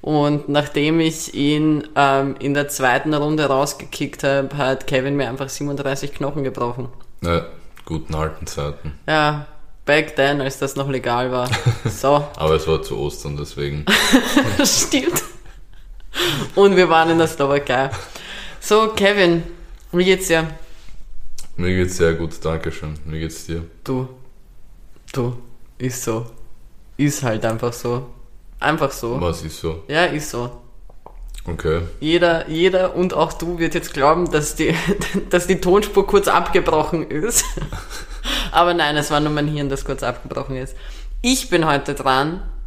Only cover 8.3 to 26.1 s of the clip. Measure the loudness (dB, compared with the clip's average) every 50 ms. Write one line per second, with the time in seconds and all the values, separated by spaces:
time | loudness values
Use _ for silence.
8.3 | -4 -6 -10 -8 -6 -6 -6 -6 -6 -6 -10 -10 -10 -10 -4 0 0 2 2 2
9.3 | 0 -2 -6 -10 -12 -12 -12 -12 -14 -8 0 2 2 2 2 0 0 2 2 2
10.3 | 2 2 -2 -4 -4 -4 -4 -4 -2 -2 -2 -2 -2 -2 0 0 0 0 0 0
11.3 | 0 -2 0 0 -2 2 2 0 0 0 -2 -4 -4 0 2 4 4 4 2 0
12.3 | -6 -2 2 2 2 2 2 2 0 0 0 -4 -6 -4 -4 -6 -6 -6 -8 -8
13.3 | -6 -6 -8 -8 -6 -6 -6 -4 -4 -4 0 2 2 2 4 6 4 4 4 6
14.3 | 2 2 2 2 2 2 2 2 4 2 2 2 2 2 2 2 -2 -2 -4 -6
15.3 | -14 -16 -18 -18 -18 -18 -18 -18 -18 -18 -16 -16 -14 -14 -12 -10 -4 -2 -2 -2
16.3 | -2 -2 -4 -2 4 6 6 8 8 8 6 8 8 6 6 6 6 4 4 2
17.3 | 2 0 2 2 2 2 2 0 0 2 2 0 -2 -6 -10 -12 -14 -14 -14 -12
18.3 | -12 -12 -12 -12 -12 -10 0 4 4 4 4 4 2 4 4 4 6 6 6 6
19.3 | 4 2 0 -4 -10 -14 -14 -18 -18 -18 -14 -4 0 2 4 4 4 4 4 2
20.3 | 2 2 2 0 -6 -10 -10 -12 -12 -12 -10 -10 -8 -8 -6 -4 -4 0 0 0
21.3 | 0 0 -2 -2 -2 0 0 2 2 2 2 0 2 4 4 4 4 2 -2 -4
22.3 | -6 -4 -4 -2 -2 -2 -4 -6 -6 -6 -8 -8 -8 -8 -8 -8 -6 -4 -6 -6
23.3 | -6 -10 -8 -6 -6 -6 -6 -10 -14 -14 -6 -4 -2 -2 -4 -6 -8 -16 -18 -20
24.3 | -20 -20 -20 -20 -18 -18 -16 -16 -16 -18 -18 -18 -18 -18 -16 -8 -4 -2 -2 -2
25.3 | -4 -6 -10 -12 -14 -14 -16 -18 -12 -6 -6 -4 -4 -4 -4 -2